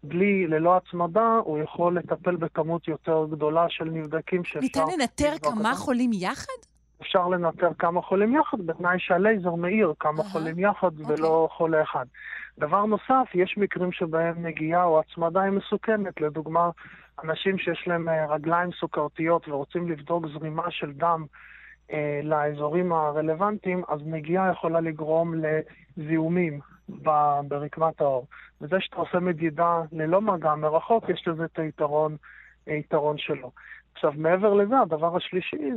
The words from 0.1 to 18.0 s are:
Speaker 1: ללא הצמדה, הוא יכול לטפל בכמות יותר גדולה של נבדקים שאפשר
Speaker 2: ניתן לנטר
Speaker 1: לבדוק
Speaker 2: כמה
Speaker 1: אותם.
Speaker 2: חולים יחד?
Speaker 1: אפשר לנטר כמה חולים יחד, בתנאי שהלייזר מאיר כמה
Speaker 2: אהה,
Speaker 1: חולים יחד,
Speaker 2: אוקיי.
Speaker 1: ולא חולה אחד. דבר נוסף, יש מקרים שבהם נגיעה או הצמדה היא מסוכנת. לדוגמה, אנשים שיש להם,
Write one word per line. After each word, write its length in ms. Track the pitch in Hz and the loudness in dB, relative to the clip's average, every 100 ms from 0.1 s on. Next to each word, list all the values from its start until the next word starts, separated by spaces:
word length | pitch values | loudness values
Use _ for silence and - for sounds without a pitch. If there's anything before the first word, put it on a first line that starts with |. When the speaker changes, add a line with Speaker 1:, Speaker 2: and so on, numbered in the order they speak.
| 170 202 196 175 | 2 4 4 2
Speaker 1:
ללא 300 | 156 165 185 | 2 6 4
הצמדה, 640 | - 175 170 180 226 226 | 2 -2 0 2 4 4
הוא 140 | - 151 | 0 -2
יכול 400 | 156 - 175 175 | -4 0 2 2
לטפל 380 | - 160 - 180 | -2 -4 -2 -2
בכמות 520 | 165 - 156 165 - | -2 -2 -2 -2 -4
יותר 380 | 151 - 160 156 | -6 0 0 0
גדולה 360 | 156 151 160 170 | -2 0 2 2
של 160 | - | 0
נבדקים 600 | 160 160 151 160 - 180 | -6 -6 -4 -6 -2 -4
שאפשר 160 | 175 156 | -4 -4
Speaker 2:
ניתן 400 | 262 277 320 359 | -4 -2 -2 0
לנטר 340 | 247 - 294 | -2 0 0
Speaker 1:
לבדוק 180 | 302 302 | 0 -2
Speaker 2:
כמה 180 | 220 214 | 0 0
Speaker 1:
אותם. 100 | 254 | -2
Speaker 2:
חולים 300 | - 247 247 | 0 0 2
יחד? 460 | 214 180 262 - 523 - _ _ - | 0 -2 -6 -8 -14 -16 _ _ -16
Speaker 1:
אפשר 260 | - 196 180 | 0 2 2
לנטר 420 | 180 165 - 175 160 | 2 0 2 0 2
כמה 240 | 170 170 | 0 0
חולים 320 | - 190 214 | 0 2 4
יחד, 320 | 285 302 254 170 | 4 2 -2 -4
בתנאי 300 | 165 175 180 | -2 0 0
שהלייזר 560 | - 175 208 220 180 | 2 4 4 2 0
מאיר 400 | 170 175 220 185 151 | -2 0 2 2 2
כמה 220 | 151 151 | 0 0
Speaker 2:
אהה, 60 | 196 | -2
Speaker 1:
חולים 300 | 185 160 165 | -2 -4 0
יחד, 420 | 196 190 190 156 | 0 2 0 -2
Speaker 2:
אוקיי. 140 | 151 | -2
Speaker 1:
ולא 340 | 151 160 160 160 | 0 4 4 4
חולה 300 | - 165 160 | 2 2 2
אחד. 240 | 151 147 127 - - - - - | 2 -2 -8 -12 -16 -14 -14 -6
דבר 260 | 151 185 | 0 2
נוסף, 420 | 214 208 - 262 254 | 2 0 2 2 4
יש 200 | 180 185 - | 2 0 0
מקרים 360 | 196 175 180 | -2 0 -4
שבהם 540 | 170 170 160 165 170 170 | -2 -2 0 0 -2 -6
נגיעה 380 | 151 156 170 | -4 0 2
או 160 | 180 156 | 4 4
הצמדה 420 | - - 165 175 | 2 -2 0 2
היא 100 | 196 | 2
מסוכנת. 680 | 196 - 208 - 214 190 - | 0 -2 -2 0 0 -2 -2
לדוגמה, 500 | 151 147 151 160 170 165 - - - - | -4 -4 -2 2 2 0 -12 -20 -20 -10
אנשים 340 | 160 156 190 190 | -6 -4 0 0
שיש 260 | 175 165 - | -2 -4 -2
להם, 220 | 170 | -2